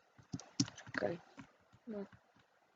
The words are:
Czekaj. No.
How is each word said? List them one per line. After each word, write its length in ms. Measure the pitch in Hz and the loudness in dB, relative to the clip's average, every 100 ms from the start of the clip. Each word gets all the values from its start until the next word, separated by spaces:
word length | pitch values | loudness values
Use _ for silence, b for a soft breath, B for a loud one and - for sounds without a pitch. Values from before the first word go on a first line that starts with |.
| - - - - - - - - - | -20 -20 -8 -8 -6 0 0 0 -2
Czekaj. 340 | - 202 175 - - - - - - - | 4 4 4 -4 -14 -14 -14 -20 -18 -4
No. 100 | 208 202 - - - - - _ | -2 -2 -8 -20 -20 -20 -20 _